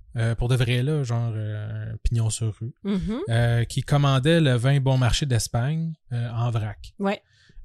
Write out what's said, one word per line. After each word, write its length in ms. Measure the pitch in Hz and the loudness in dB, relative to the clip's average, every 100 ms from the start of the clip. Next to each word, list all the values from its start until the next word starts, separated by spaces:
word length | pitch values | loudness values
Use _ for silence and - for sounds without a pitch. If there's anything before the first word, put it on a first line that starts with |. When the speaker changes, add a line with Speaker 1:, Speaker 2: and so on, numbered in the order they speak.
| - 117 | -12 -4
Speaker 1:
euh, 180 | 113 | -2
pour 140 | 113 120 | 0 2
de 80 | 127 | 2
vrai, 260 | 120 123 | 2 2
là, 220 | 131 156 | 0 0
genre, 300 | 127 113 117 107 | -2 -2 -2 -4
euh, 580 | 107 107 104 107 107 | -4 -6 -8 -8 -8
un 40 | 110 | -4
pignon 260 | - 117 113 | 0 2 0
sur 260 | - 113 101 | 0 -2 -4
rue, 160 | 117 - 196 | -8 -8 -2
Speaker 2:
Mhm. 340 | 202 170 233 403 | -2 -2 -4 0
Speaker 1:
euh, 340 | 117 120 117 117 | 2 2 2 0
qui 160 | - | -4
commandait 580 | - 143 143 135 135 170 | 0 2 4 4 4 4
le 140 | 151 123 | 4 4
vin 240 | 123 143 | 4 2
Bon 180 | 135 131 | 4 2
Marché 280 | 127 - 147 | 4 2 2
d'Espagne, 680 | 117 - 120 123 160 165 160 _ | 0 0 -2 -2 -2 -4 -6 _
euh, 160 | 120 120 | -6 -4
en 220 | 117 120 | -2 -2
vrac. 420 | 113 110 - - - | -2 -4 -8 -14 -4
Speaker 2:
Ouais. 220 | 196 202 _ _ _ - | -4 -4 _ _ _ -16